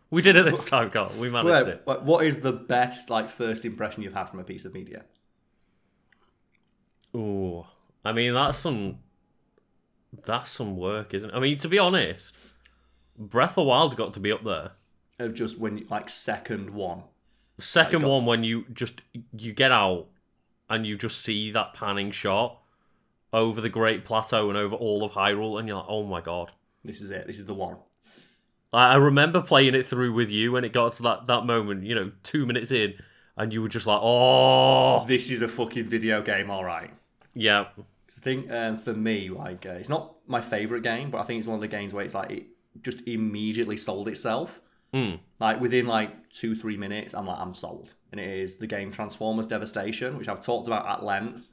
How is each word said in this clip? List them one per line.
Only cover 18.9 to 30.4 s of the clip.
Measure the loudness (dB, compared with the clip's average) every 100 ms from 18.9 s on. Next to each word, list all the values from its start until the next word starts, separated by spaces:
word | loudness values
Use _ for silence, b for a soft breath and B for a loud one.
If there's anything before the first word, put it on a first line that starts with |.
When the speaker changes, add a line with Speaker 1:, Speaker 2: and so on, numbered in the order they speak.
| -8 -18 -18 -16 -14
Speaker 1:
you | -6
get | 2 4
out | 6 4 0 -6 _ _ _ _ _ -6
and | -4 -4
you | -4
just | -6 -4
see | -4 -4 -2
that | -2 -4
panning | -4 -4 -2 -4
shot | -4 0 2 0 -4 _ _ _ _ _ _ _
over | 2 2 0
the | -4
Great | 2 2 2
Plateau | 0 -2 2 2 2
and | 0
over | -2
all | -2 -2 0
of | -2
Hyrule, | 0 0 2 -2 -4
and | -6
you're | -6
like, | -4
"Oh | -6
my | -4 -6
God." | -6 -6 -8 -14 _ _
Speaker 2:
This | -16 -14
is | -12
it. | -10 -10
This | -12
is | -10
the |
one. | -8 -8 -10 _ _ b b b b b _ _
Speaker 1:
I, | 6 8
I | 8
remember | 8 6 6 4
playing | 6 6 8
it | 4 2
through | 0 2
with | 2 2
you | 2